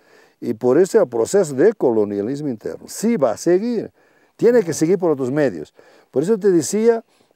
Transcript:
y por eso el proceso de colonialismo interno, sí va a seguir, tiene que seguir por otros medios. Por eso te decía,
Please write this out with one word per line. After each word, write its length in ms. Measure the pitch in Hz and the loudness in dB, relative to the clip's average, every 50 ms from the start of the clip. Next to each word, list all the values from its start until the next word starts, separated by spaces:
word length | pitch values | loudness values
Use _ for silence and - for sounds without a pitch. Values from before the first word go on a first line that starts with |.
| _ _ _ _ _ _ _ - | _ _ _ _ _ _ _ -10
y 120 | - 120 117 | -8 -8 -6
por 240 | 104 123 123 131 | -2 0 2 4
eso 240 | 165 190 - - 220 | 4 4 4 2 2
el 60 | 185 | 2
proceso 480 | 127 120 113 113 - - 202 180 147 135 | 2 0 -2 -2 0 2 0 0 0 0
de 160 | 127 156 226 220 | 2 2 2 2
colonialismo 760 | - 165 127 113 110 104 104 101 101 101 117 143 143 151 139 | 2 0 0 2 2 0 0 -2 -4 -4 -4 -6 -6 -6 -8
interno, 360 | 117 110 - 82 80 - - - | -8 -8 -8 -10 -12 -12 -16 -16
sí 260 | - - - 233 240 | -10 -4 -2 -2 0
va 140 | 175 135 113 | 0 0 0
a 60 | 101 | -2
seguir, 540 | - - 170 175 185 220 247 240 196 135 - _ _ _ _ _ _ _ _ _ | -2 0 0 0 0 0 -2 -4 -6 -6 -8 _ _ _ _ _ _ _ _ _
tiene 260 | - - 226 247 233 | 0 2 2 4 2
que 100 | 185 165 | 2 0
seguir 280 | 135 - 160 165 196 175 | -2 -2 0 0 0 2
por 100 | 185 165 | 0 0
otros 220 | 147 131 135 123 | 0 0 -2 -2
medios. 420 | 139 156 147 123 90 78 73 - _ _ - _ _ _ _ _ | 0 0 0 0 -2 -6 -12 -16 _ _ -20 _ _ _ _ _
Por 100 | - 127 | -4 -2
eso 160 | 156 196 226 | 0 0 0
te 140 | 190 202 202 | 0 2 2
decía, 520 | 180 165 139 - 190 214 220 233 226 226 - _ _ _ _ _ _ | 2 2 2 0 -2 0 2 2 0 0 -2 _ _ _ _ _ _